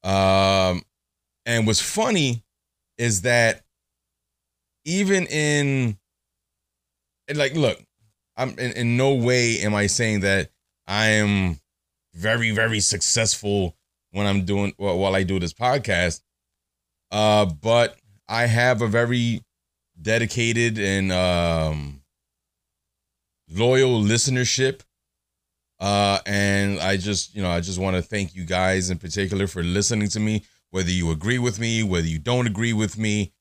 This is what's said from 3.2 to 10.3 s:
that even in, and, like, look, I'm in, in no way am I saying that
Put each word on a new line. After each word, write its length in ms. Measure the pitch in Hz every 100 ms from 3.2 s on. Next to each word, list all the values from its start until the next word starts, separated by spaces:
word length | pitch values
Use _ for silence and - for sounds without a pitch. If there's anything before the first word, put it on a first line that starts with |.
that 400 | 123 120 113 - _ _ _ _ _ _ _ _ _ _ _ _
even 420 | 147 185 196 196 175
in, 720 | 151 151 147 143 135 120 104 _ _ _ _ _ _ _ _ _ _ _ _ -
and, 100 | 147
like, 160 | 135
look, 280 | 156 131 - _ _ _ _ _ -
I'm 140 | 131 -
in, 140 | 123
in 240 | - 117 120
no 180 | 135
way 460 | 135 120 127 120 113
am 140 | 104
I 120 | 104 101
saying 340 | - 113 107
that 300 | 98